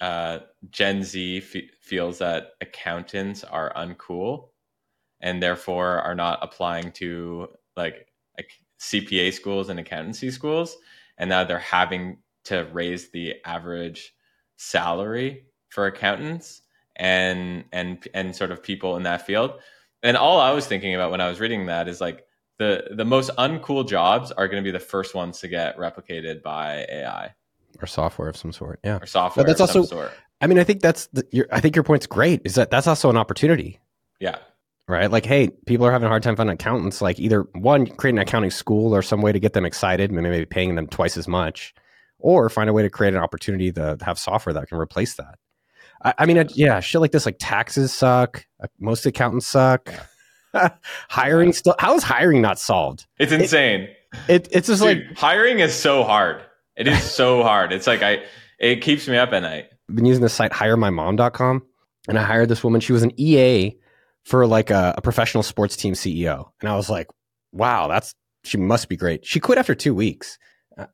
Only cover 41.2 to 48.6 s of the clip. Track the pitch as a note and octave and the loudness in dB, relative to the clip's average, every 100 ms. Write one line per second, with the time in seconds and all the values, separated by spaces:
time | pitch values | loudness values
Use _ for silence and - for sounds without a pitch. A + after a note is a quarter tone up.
41.2 | E2 F2+ D#2+ - - _ _ _ _ _ | -4 -2 -2 -6 -16 _ _ _ _ _
42.2 | D#3 F3+ A2+ - G#2+ G#2+ G2+ - G2+ F#2+ | 4 4 4 2 2 2 2 2 0 2
43.2 | E2 E2 - F#2+ F#2 E2+ D2+ D2+ - E2+ | -2 -4 -6 -2 -2 -2 -4 -4 -6 -6
44.2 | - G#2+ F2+ D2+ D2 E2+ D#2+ - A#2 - | -2 -2 -2 -6 -6 -6 -6 -4 -6 -6
45.2 | - - _ _ _ _ _ - B2 - | -18 -20 _ _ _ _ _ -6 -2 2
46.2 | D#3+ E3 D#3 C3 D3 G2+ - E3 D#3+ D#3 | 4 4 2 2 4 4 0 2 2 2
47.2 | A2+ - - G2+ - C#3 C3+ - B2+ B2 | -2 -4 -4 -2 -2 -2 -2 2 4 4
48.2 | B2 - - _ | 2 -4 -20 _